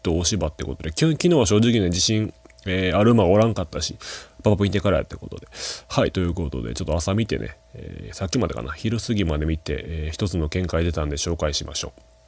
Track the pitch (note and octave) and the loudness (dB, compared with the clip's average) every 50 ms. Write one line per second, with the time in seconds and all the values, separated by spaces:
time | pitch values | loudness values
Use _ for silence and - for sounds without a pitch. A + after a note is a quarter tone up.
0 | - F2+ D#2+ E2+ F2 - A2 F#2 D#2+ D2+ - - C2 C2+ C2 - - E2+ E2+ - | -2 0 0 2 2 0 0 0 -2 -4 -4 -6 -8 -8 -8 -8 -8 -8 -2 0
1 | D3+ D#3+ D#3 D3 - F3 F3 C#3+ A2+ F2+ G#2 G#2+ A#2 A#2+ A#2 A2+ F#2+ F2 F2 F#2 | 0 2 2 2 2 4 4 6 6 6 6 6 6 6 4 4 2 2 2 2
2 | - - A2 G#2+ G#2+ - - _ - - _ - - G2 F2+ F#2+ F#2 F2+ D#2+ G2+ | 2 2 2 0 0 -2 -6 _ -20 -20 _ -12 -6 -4 -2 0 0 2 2 4
3 | G#2 A#2 A#2+ A2+ F#2+ E2+ G2 G#2 A2 A#2 G#2 G2+ F2 - - D2 D#2+ - - - | 6 6 6 6 6 6 6 6 4 4 2 -2 -4 -6 -6 -6 -6 -6 -8 -10
4 | - - - - - - - - - G#2+ G#2 - G2+ G2 F#2 G2+ - G2+ F2+ C#2+ | -14 -14 -14 -14 -16 -18 -18 -2 2 2 4 4 4 2 2 0 2 2 2 2
5 | - - - E2 - - - - - - - - - - - - - - - C#3 | 0 -2 -8 -14 -14 -14 -14 -14 -16 -16 -14 -10 -10 -10 -10 -12 -12 -4 0 0
6 | A2 - - G2 F2+ F2 D#2+ F2+ E2 C#2+ C#2 B1+ A#1 A1+ B1 - D2+ D2 D2+ E2+ | 0 2 2 0 0 0 -2 -2 -4 -4 -4 -6 -6 -6 -6 -6 -4 -2 -2 0
7 | - F#2+ G2 G#2+ - - - G#1 G#1+ - - - _ _ - - - - E2+ E2 | 0 0 0 0 0 0 -2 -4 -6 -8 -12 -16 _ _ -18 -16 -14 -14 -14 -14
8 | - - - - G2 F2 - B2+ G2+ - - A1+ A#1 - - - - A2 A#2 A2+ | -14 -14 -10 -8 -6 -2 0 0 0 0 -2 -4 -8 -8 -8 -6 -4 -2 -2 -2
9 | - - A#2 G#2 F#2+ E2 D2+ D2 D#2 D#2+ D#2+ D2+ - - D2 G#1+ - C#2+ E2 D#2+ | -2 -2 0 0 0 0 0 0 0 0 -2 -2 -4 -6 -6 -6 -6 -8 -8 -6
10 | D2+ D#2 D#2 - A2 F#2 - F2 D#2 D2+ - F2+ F#2 E2+ - E2 E2+ F2 D#2+ D#2+ | -6 -6 -4 -4 -4 -2 0 -2 -2 -2 -2 -2 -2 0 0 0 0 0 0 -2
11 | D2+ D2 D2 C#2+ - F2 E2+ - D#2+ D2+ C#2+ - D2 D2 D2 - - - - - | -2 -2 -2 -4 -4 -4 -2 -2 -2 -2 -2 -4 -6 -8 -8 -10 -10 -10 -12 -18
12 | - _ _ _ _ | -20 _ _ _ _